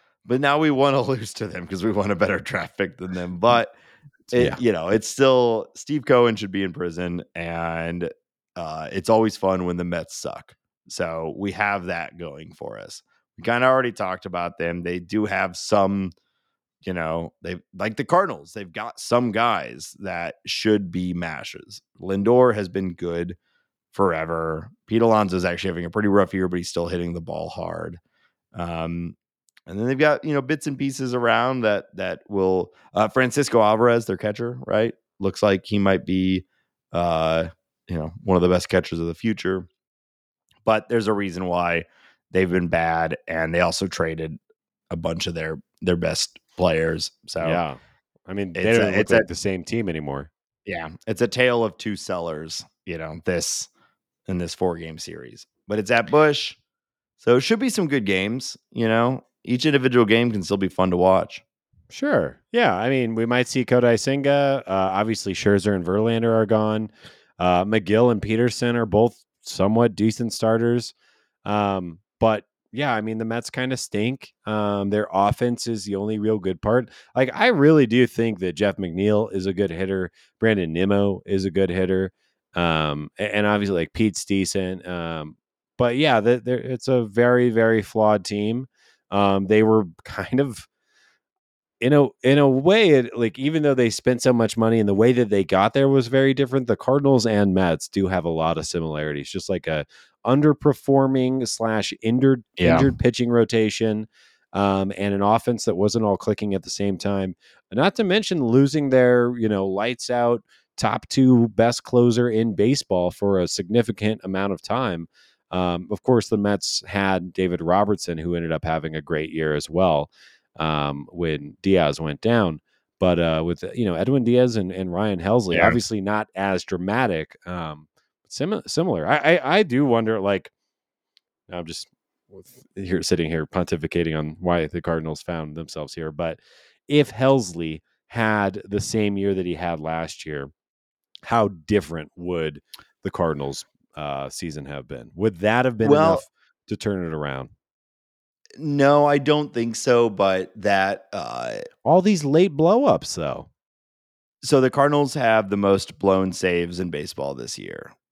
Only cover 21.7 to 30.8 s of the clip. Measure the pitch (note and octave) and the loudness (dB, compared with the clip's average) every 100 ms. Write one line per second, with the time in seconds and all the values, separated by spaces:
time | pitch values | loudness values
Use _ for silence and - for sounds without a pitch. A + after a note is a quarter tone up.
21.7 | G#2+ _ _ F2+ G2 G2+ B2 B2+ G#2+ F#2+ | -20 _ _ -6 -2 2 4 4 2 -4
22.7 | F#2+ F#2+ E2+ F2 E2+ F2 F2+ _ _ _ | -6 -6 -6 -6 -4 -6 -10 _ _ _
23.7 | _ _ - G2 D#2+ D#2+ E2 D#2+ D#2+ F2 | _ _ -2 0 0 -4 -4 -4 -6 -10
24.7 | - _ A2 A2+ A2 G2+ F#2 F2+ F2 G2 | -20 _ 2 4 4 2 0 -2 -4 -6
25.7 | E2+ E2+ G#2+ G#2 G2 F#2 G2 F#2 F2+ F2 | -6 -6 -2 2 2 2 0 -2 -4 -6
26.7 | - E2+ F2 F2 E2+ D#2+ D#2 E2 E2+ E2+ | -6 -4 -4 -6 -8 -10 -10 -10 -10 -10
27.7 | E2 E2 E2+ _ _ _ _ _ - E2+ | -10 -12 -14 _ _ _ _ _ -10 -8
28.7 | E2 E2 E2+ E2+ - _ _ _ _ - | -6 -6 -6 -10 -14 _ _ _ _ -14
29.7 | F#2 A#2 C3+ D3+ D3 D#3 C#3+ B2+ D3+ D#3 | -6 -4 2 2 2 -2 -4 -2 -4 -4
30.7 | C3 | -4